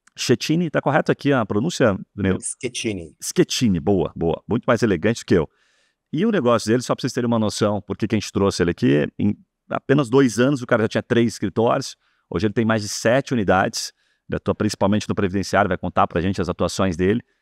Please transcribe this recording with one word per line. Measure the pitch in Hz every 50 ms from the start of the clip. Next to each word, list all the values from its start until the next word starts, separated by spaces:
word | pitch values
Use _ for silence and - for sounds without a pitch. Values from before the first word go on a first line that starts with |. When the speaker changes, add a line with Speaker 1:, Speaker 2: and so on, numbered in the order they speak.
| _ _ _
Speaker 1:
Schettini. | - - - 123 - - - 156 170 180 151
Tá | - 143
correto | - 147 135 170 - -
aqui | 139 - - 143 139
a | 127 107
pronúncia, | - 101 104 123 175 - - 139 110 95 - - - _
Danilo? | 101 95 95 - -
Speaker 2:
Schettini. | - - - - - 123 - - - 113 104 90 82 76 - _
Speaker 1:
Schettini, | - - - 170 170 - - - 127 107 92 82
boa, | 73 101 101 90 73 - -
boa. | - 82 82 78 - -
Muito | - 101 123 -
mais | - 120 107
elegante | 123 110 95 78 85 107 117 -
do | -
que | - 107
eu. | 85 73 - _ _ _ _ _ _ _ _ _ _ _ _
E | - 151 202
o | 233
negócio | 208 175 117 120 117 107 - 107
dele, | 117 127
só | 120 - 143
pra | -
vocês | - 127 -
terem | 127 120
uma | 117 117
noção, | 113 110 101 - - 117 104 104 101
por | - - 95
que | - 113
que | 101 113
a | 104
gente | - -
trouxe | - 104 98 98 - - 87
ele | 87
aqui, | 85 - 123 131 143 151 139 - - -
em | - 104 - - _ _ _ _ _ -
apenas | - - - - 135 147 139 107
dois | 120 139 139 120 101 113
anos | 123 139 147 120
o | 123
cara | - 123 110 110
já |
tinha | 107 - 113 -
três | - 120 117 117 113 -
escritórios. | - - 95 - 113 110 123 135 135 127 - - - _ _ _ _ _ _
Hoje | - 87 101
ele | 107 101
tem | 120 110
mais | 110 113 110
de | 101
sete | 101 - - - 113 120 139 135 - 135
unidades. | 117 98 90 92 92 107 117 - - - - - _ _ _ _ _ _ -
Ele | 78
atua | 85 - 101 92
principalmente | - 104 104 - - 107 98 104 104 -
no | - 98
previdenciário, | - 101 90 92 98 92 - - 95 104
vai | 92 92
contar | - - 90 - 98 101
pra | - - 90
gente | 82 95 98 -
as | 90
atuações | 80 87 - 95 87 - - 95 98 85
dele. | 80 92 95 107 123 - _ _ _